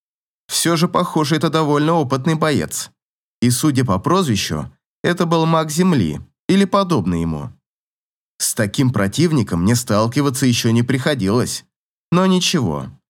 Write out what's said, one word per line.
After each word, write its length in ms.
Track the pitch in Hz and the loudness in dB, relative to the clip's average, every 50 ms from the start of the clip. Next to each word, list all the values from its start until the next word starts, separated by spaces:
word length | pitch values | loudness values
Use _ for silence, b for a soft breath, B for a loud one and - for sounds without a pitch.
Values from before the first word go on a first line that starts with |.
| _ _ _ _ _ _ _ _ _ | _ _ _ _ _ _ _ _ _
Все 280 | - - - - 160 170 | -8 -4 -2 0 0 2
же, 120 | 151 175 | 2 2
похоже, 500 | - - - 180 - - 160 151 131 165 | 2 0 0 -2 0 0 -2 0 0 0
это 120 | 151 165 160 | 0 0 0
довольно 440 | 143 160 160 143 147 143 151 160 170 | 0 0 0 2 2 2 2 2 2
опытный 420 | 170 147 123 139 135 131 170 160 | 0 0 0 -2 -2 -2 -2 -2
боец. 560 | 151 170 156 143 98 78 - - - - - _ _ _ _ _ _ _ _ _ _ | 0 0 0 0 0 -2 -4 -6 -10 -10 -12 _ _ _ _ _ _ _ _ _ _
И, 80 | 113 123 | 0 0
судя 360 | 123 120 - 156 135 131 131 | 2 2 2 2 2 2 2
по 120 | 127 92 | 0 0
прозвищу, 720 | 95 - 143 170 196 185 135 107 92 - - 82 76 - - - _ _ _ _ _ - | 0 0 0 2 2 2 0 0 -2 -2 -4 -6 -6 -8 -10 -14 _ _ _ _ _ -4
это 220 | 175 175 175 175 | -2 -2 0 0
был 200 | 165 170 165 160 | 0 0 2 2
маг 260 | 160 165 160 160 156 | 2 2 0 0 0
Земли 480 | 147 160 180 185 165 123 90 78 73 71 - - _ _ _ | 0 0 2 2 2 2 2 0 -2 -6 -10 -16 _ _ _
или 180 | - 180 196 196 | 2 2 4 4
подобный 560 | 190 - 202 196 180 165 120 85 92 87 85 | 4 2 0 0 2 0 0 0 0 -2 -2
ему. 300 | 82 82 80 76 69 - - _ _ _ _ _ _ _ _ _ _ _ _ _ _ _ _ - | -2 -2 -4 -6 -8 -10 -14 _ _ _ _ _ _ _ _ _ _ _ _ _ _ _ _ -8
С 140 | - - - | -6 -6 -4
таким 380 | - 110 101 - - 135 127 | -2 -4 -2 0 0 0 0
противником 720 | 123 104 98 98 - - 165 175 156 131 104 - 90 85 87 | 0 0 -2 -2 0 0 0 2 2 0 0 0 -2 0 2
мне 120 | 104 120 | 2 0
сталкиваться 720 | 120 - - 104 104 110 117 123 147 143 143 127 - 139 | 0 0 0 0 0 0 0 0 0 0 0 0 0 0
еще 260 | 127 120 - - 117 | 2 2 2 0 2
не 120 | 113 117 120 | 2 2 2
приходилось. 800 | 127 131 131 131 160 147 127 92 95 110 123 98 - - - - _ _ _ _ _ _ _ _ _ | 0 -2 -2 0 -2 -2 0 0 0 0 0 0 -2 -6 -10 -14 _ _ _ _ _ _ _ _ _
Но 140 | 165 175 185 | 0 2 4
ничего. 600 | 190 185 180 175 - - 156 120 85 76 71 67 65 - - _ | 4 2 2 0 0 0 0 0 -2 -4 -4 -8 -10 -14 -20 _